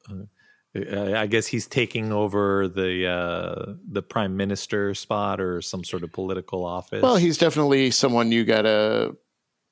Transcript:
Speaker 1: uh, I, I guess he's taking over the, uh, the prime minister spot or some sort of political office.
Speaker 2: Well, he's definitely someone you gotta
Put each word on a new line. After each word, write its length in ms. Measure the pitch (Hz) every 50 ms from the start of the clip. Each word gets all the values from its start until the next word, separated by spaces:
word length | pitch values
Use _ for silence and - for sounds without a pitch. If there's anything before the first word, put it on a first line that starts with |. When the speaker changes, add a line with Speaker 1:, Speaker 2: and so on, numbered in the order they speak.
| _ -
Speaker 1:
uh, 40 | 101 92 104 101 _ _ _ _ _ _ _ _ -
I, 460 | 98 101 - 101 101 104 98 104 110
I 40 | 107
guess 200 | 104 113 113 110
he's 200 | - - 117 -
taking 440 | - - 135 117 - - 113 110 110
over 560 | 107 104 107 101 98 104 101 98 98 98 98
the, 400 | 92 90 95 92 92 90 90 90
uh, 680 | 90 87 87 87 87 87 87 87 90 87 - - - 101 180 - 202
the 120 | - 98
prime 340 | - - - 117 104 95 95
minister 580 | 98 98 98 98 - - - 110 104 101 101 98
spot 460 | - - - 110 104 101 101 98 98
or 220 | 95 90 90 87
some 220 | 82 - - 92 85
sort 180 | - - 90 85
of 80 | 82
political 540 | - 92 95 95 92 92 90 - 95 90 90
office. 360 | 87 87 92 - - - 104
Speaker 2:
Well, 140 | 101 254 240
he's 220 | 185 170 170 151
definitely 540 | - 170 160 131 151 147 143 139 135 135 127
someone 400 | 110 - - 131 120 120 117 113
you 120 | 113 117 110
gotta 720 | 110 110 110 107 110 107 107 107 107 110 110 110 - - - _ _ _ _ _ _ _ _ _ _